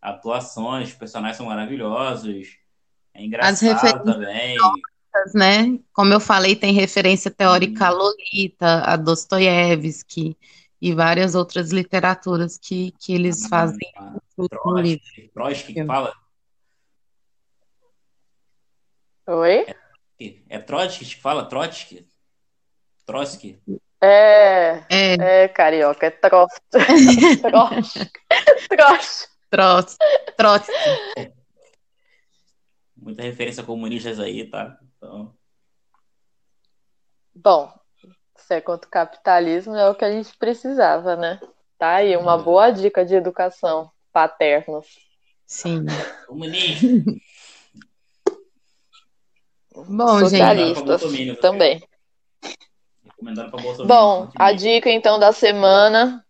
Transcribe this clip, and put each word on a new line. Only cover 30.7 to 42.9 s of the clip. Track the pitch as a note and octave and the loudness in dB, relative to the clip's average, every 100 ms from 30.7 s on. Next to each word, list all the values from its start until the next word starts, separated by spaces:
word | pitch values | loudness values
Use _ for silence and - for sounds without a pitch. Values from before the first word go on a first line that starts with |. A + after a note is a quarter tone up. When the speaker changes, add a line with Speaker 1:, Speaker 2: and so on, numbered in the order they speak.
| C5 D#5 C5 G#4 - - _ _ _ _ _ _ _ _ _ _ _ _ _ _ _ _ _ | -4 -2 -2 -6 -14 -16 _ _ _ _ _ _ _ _ _ _ _ _ _ _ _ _ _
Speaker 1:
Muita | A2 A2 | -20 -14
referência | A#2+ B2 A#2 A#2+ | -14 -10 -12 -12
a | A#2 | -12
comunistas | A2+ A2+ A#2 A#2 A2 | -12 -10 -10 -10 -10
aí, | G#2 G#2 A2 | -10 -12 -14
tá? | G#2 A2+ B2+ _ _ | -14 -16 -18 _ _
Então | - G#2 G#2+ _ _ _ _ _ _ _ _ _ _ _ _ _ _ _ _ _ _ _ _ | -20 -20 -20 _ _ _ _ _ _ _ _ _ _ _ _ _ _ _ _ _ _ _ _
Speaker 3:
Bom, | _ E3+ E3+ C#3+ _ _ _ F#3+ F#3 _ _ | _ 0 2 0 _ _ _ _ _ _ _
se | _ | _
é | E3+ | -8
contra | D#3+ E3+ - | -8 -12 -6
o | |
capitalismo, | F#3 E3 - - F3+ E3+ E3+ G3 | -6 -6 -6 0 0 0 -4 -6
é | G#3+ G3+ | -2 0
o | |
que | G3 | 0
a | G#3 | -4
gente | G#3+ G#3+ _ | -4 -10 _
precisava, | A3+ A#3 C4 C4+ F#3+ D#3 F3+ E3+ | -6 -6 -8 0 0 0 -4 -6
né? | E3+ F#3+ - _ _ _ | -6 -8 -16 _ _ _
Tá | E3 F3+ | -2 0
aí, | G#3 F3 | 0 0
uma | F3 | 0
Speaker 1:
É. | E3+ | 0
Speaker 3:
boa | D#3+ F3+ A3+ | 2 4 4
dica | G#3 G3 | 2 -2